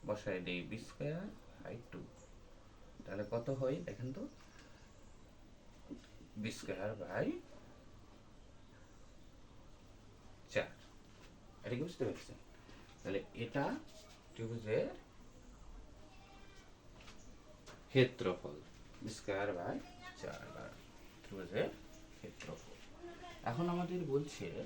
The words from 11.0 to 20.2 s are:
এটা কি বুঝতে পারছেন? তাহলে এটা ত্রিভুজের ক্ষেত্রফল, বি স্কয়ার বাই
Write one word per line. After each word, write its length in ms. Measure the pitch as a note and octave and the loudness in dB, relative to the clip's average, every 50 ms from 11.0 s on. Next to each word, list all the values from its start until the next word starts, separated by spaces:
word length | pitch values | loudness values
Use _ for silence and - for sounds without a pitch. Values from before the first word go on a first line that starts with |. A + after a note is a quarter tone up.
| - - - - - - - - - - - - - | -16 -14 -14 -14 -14 -14 -14 -14 -14 -14 -14 -4 0
এটা 100 | G#2 A#2+ B2 | 2 4 4
কি 40 | D#3 | 4
বুঝতে 160 | F3+ - - C3 G#2+ | 2 4 4 2 2
পারছেন? 300 | - - - - - - - - - - - - - - - - - - | 2 0 -6 -10 -12 -12 -12 -14 -14 -14 -14 -14 -14 -14 -14 -14 -14 -6
তাহলে 200 | - - G2 G2 - - - A#2+ A#2 | -2 2 2 2 0 0 -2 -2 -2
এটা 200 | - - C#3 C#3+ F#3+ C4 D#4 - - - - - - - - - - | 4 4 4 6 6 4 0 -2 -10 -12 -12 -14 -14 -14 -16 -16 -12
ত্রিভুজের 560 | - - A2+ A2 A#2 A2+ G#2+ G#2+ A2 C#3 - - - - - - - - - - - - - - - - - - - - - - - - - - - - - - - - - - - - - - - - - - - - - - - - - - - - - - - - - - - - - - | -4 -2 0 0 0 0 4 6 8 8 8 6 2 -4 -10 -14 -14 -14 -14 -14 -14 -14 -14 -14 -14 -12 -12 -10 -10 -10 -10 -12 -12 -14 -14 -14 -14 -14 -14 -14 -14 -12 -12 -12 -12 -14 -14 -14 -16 -16 -16 -16 -14 -12 -12 -12 -12 -10 -12 -12 -12 -12 -14 -14 -14 -14 -12 -12 -12 -12 -12 10
ক্ষেত্রফল, 680 | - C3 B2 - - - F#2 F#2 F2 - - D2 D2 D#2 - - - - - - - - | 12 12 12 12 10 4 6 6 6 4 0 -4 -4 -6 -8 -10 -12 -12 -12 -12 -8 -4
বি 80 | - A2 - - | -2 -2 -2 -2
স্কয়ার 300 | - - G2 G2 G#2 G2+ F#2+ F2 | 2 4 4 6 6 4 4 4
বাই 160 | F2 A2 - - - - - - - - - - | 2 2 2 2 0 -4 -10 -10 -10 -10 -6 -4